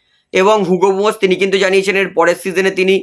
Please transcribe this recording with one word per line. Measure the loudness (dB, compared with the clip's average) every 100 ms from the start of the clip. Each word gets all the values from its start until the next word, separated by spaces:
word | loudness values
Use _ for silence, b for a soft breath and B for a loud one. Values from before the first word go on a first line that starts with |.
| _ _ _
এবং | 0 2 2
হুগো | 0 0 0
বুমোস | 0 -2 -2
তিনি | 0 0
কিন্তু | 0 0
জানিয়েছেন | 0 0 0 -2
এর | -2
পরের | 0 0 0
সিজনে | -4 -2 -2
তিনি | 0 0 0